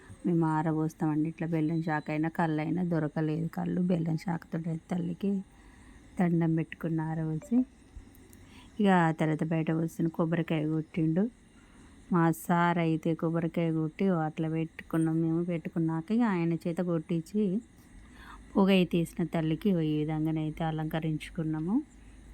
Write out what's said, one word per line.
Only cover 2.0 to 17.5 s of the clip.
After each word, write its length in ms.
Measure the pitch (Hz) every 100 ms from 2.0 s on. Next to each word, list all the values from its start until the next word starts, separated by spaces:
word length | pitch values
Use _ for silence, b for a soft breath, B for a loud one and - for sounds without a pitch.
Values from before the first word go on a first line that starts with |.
| -
అయినా, 200 | 151 160
కళ్ళు 340 | - 165 151
అయినా, 200 | 156 165
దొరకలేదు 640 | 175 160 151 165 156 160 165
కళ్ళు, 340 | 180 175 175
బెల్లం 360 | 180 175 165 160
శాఖతో 600 | - 165 - 165 165 160 -
తల్లికి 400 | 180 170 170 196 196 - B B B B B - -
దండం 340 | 175 165 165
పెట్టుకున్న 460 | 160 151 - 165 160
ఆరబోసి. 560 | 156 160 156 156 - 240 254 - - - - - - B B B B -
ఇక 60 | 196
ఆ 260 | 185 165
తర్వాత 320 | 156 160 156
బయట 260 | 160 160 156
కూర్చొని 400 | 160 165 - 165
కొబ్బరికాయ 560 | 160 165 170 160 160 151
కొట్టిండు 640 | 156 156 - 160 165 233 - - - B B B B -
మా 180 | 175 165
సార్ 480 | 160 - 170 175 175
అయితే. 360 | 165 156 170
కొబ్బరికాయ 580 | 156 165 165 165 175 165
కొట్టి 360 | 160 160 - 196
అట్లా 400 | 170 156 160 160
పెట్టుకున్నాం 760 | 160 160 - - 165 160 160
మేము. 220 | 165 165
పెట్టుకున్నాక 680 | 175 165 180 170 160 160 -
ఇక 100 | 220
ఆయన 300 | 240 180 170
చేత 240 | 165 180 165
కొట్టించి 840 | 175 165 - 165 - 208 202